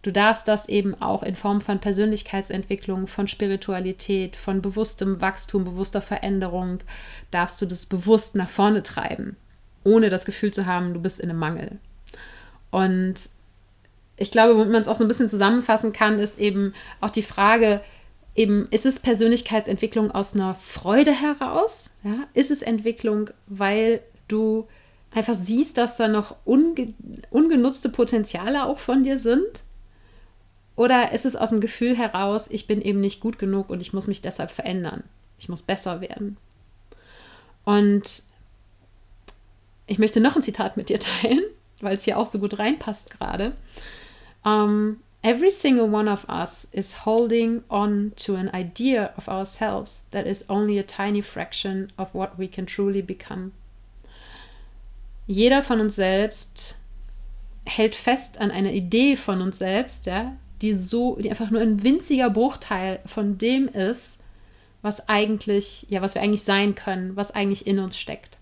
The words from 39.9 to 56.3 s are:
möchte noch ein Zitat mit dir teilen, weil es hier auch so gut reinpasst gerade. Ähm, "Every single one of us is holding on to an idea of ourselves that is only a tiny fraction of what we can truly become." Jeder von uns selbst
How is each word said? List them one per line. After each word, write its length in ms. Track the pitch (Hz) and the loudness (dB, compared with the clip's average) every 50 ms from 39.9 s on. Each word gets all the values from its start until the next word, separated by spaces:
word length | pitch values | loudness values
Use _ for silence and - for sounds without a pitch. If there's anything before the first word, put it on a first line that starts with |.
| 202 180 | 0 2
möchte 220 | 214 214 - 233 | 2 4 6 6
noch 160 | 220 285 - | 4 6 4
ein 60 | 320 | 2
Zitat 340 | 262 - 202 - 196 190 - | 0 0 -4 -2 -4 -4 -4
mit 120 | - - - | -6 -2 -2
dir 120 | - - | -2 -2
teilen, 420 | - - 196 - 220 226 247 302 381 427 - _ _ _ _ _ | -2 -4 -4 -2 2 4 4 2 2 -2 -8 _ _ _ _ _
weil 140 | 202 196 196 | -4 -4 -4
es 80 | 196 - | -2 -2
hier 140 | 220 196 - | -2 0 0
auch 80 | 233 | -2
so 120 | - - 202 | -2 -2 -4
gut 200 | 202 196 202 202 | -4 -4 -4 -2
reinpasst 520 | 208 233 302 311 - 226 202 - - - | -2 -2 -2 -2 -4 -8 -8 -10 -12 -18
gerade. 420 | - - - - - 190 202 247 269 - - - - - - - - - - - - - - - - _ - | -12 -10 -8 -6 -4 -4 -4 -4 -6 -10 -16 -20 -20 -20 -18 -18 -18 -20 -20 -20 -20 -20 -20 -20 -20 _ 0
Ähm, 560 | 208 214 214 208 208 208 208 214 214 214 220 - _ _ _ | 2 4 4 4 4 2 2 2 0 -2 -6 -12 _ _ _
"Every 280 | - 220 233 247 330 392 | 2 2 2 4 4 2
single 420 | 381 - - 285 262 240 226 214 | 2 4 4 4 4 6 4 4
one 180 | 208 208 214 214 | 2 2 2 2
of 160 | 202 196 - - | 0 -2 -4 -8
us 380 | 185 170 170 - - - - - | -6 -6 -4 -4 -6 -8 -8 -8
is 320 | - 196 190 - - - - | -6 -4 -4 -4 -6 -2 0
holding 560 | 220 220 226 240 226 226 233 226 226 226 233 - _ | 2 2 2 4 4 2 2 2 2 0 -4 -4 _
on 440 | - 202 208 208 208 202 202 208 208 | -2 0 0 2 0 0 -2 -4 -6
to 180 | - - - 196 | -8 -4 -4 -2
an 160 | 185 185 190 - | -2 -2 -4 -4
idea 580 | 185 180 175 - - 233 269 262 220 202 - - | -6 -6 -8 -6 -2 0 2 2 2 0 -2 -6
of 120 | - - - | -12 -8 -6
ourselves 800 | 190 190 196 190 - - 220 214 196 - - - - - - - | -6 -4 -4 -6 -4 -2 -2 -2 -2 -4 -4 -6 -6 -8 -8 -8
that 160 | - 202 - | -8 -6 -4
is 220 | - 196 - - - | -4 -4 -6 -4 -2
only 300 | 196 202 214 208 208 202 | 0 0 2 2 0 0
a 40 | |
tiny 400 | 196 - - - 196 208 208 208 | -2 -4 -6 -4 -2 0 0 -2
fraction 680 | 208 - - - 170 - - - - 196 190 190 190 196 _ | -2 -4 -10 -10 -10 -8 -8 -6 -6 -4 -4 -6 -6 -8 _
of 180 | - 190 185 - | -10 -10 -8 -6
what 180 | 202 190 190 - 175 | -6 -6 -6 -6 -8
we 100 | 190 185 | -10 -8
can 180 | - 190 190 | -6 -10 -10
truly 360 | 180 - - 202 196 196 196 | -8 -4 -2 -2 0 0 -2
become." 480 | 185 185 185 - - - 208 185 185 190 - - - - - - - - - - - - - - - - - - - - - - - - - - - - - - - - - - - | -4 -6 -10 -12 -12 -12 -10 -10 -10 -12 -14 -16 -20 -20 -20 -20 -20 -20 -20 -20 -20 -20 -20 -20 -20 -20 -20 -20 -20 -20 -20 -20 -20 -20 -20 -20 -20 -20 -18 -18 -18 -16 -16 -14 -8
Jeder 360 | - 196 196 226 247 269 277 | -4 2 4 6 6 6 4
von 180 | 277 - 240 220 | 4 2 0 2
uns 160 | 214 214 208 | 2 0 0
selbst 800 | - 190 185 190 196 208 214 | 0 0 2 2 2 0 0